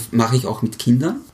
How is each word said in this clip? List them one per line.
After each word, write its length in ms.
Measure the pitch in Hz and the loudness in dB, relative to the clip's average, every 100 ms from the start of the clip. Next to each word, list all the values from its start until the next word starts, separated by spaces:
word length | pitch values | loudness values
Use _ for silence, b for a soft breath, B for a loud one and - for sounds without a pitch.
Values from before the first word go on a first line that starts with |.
| - | 0
mache 240 | 117 113 | 0 2
ich 120 | 127 - | 2 0
auch 160 | - | -4
mit 160 | 110 - | -6 -2
Kindern, 400 | 123 123 160 277 - | 2 2 2 -4 -6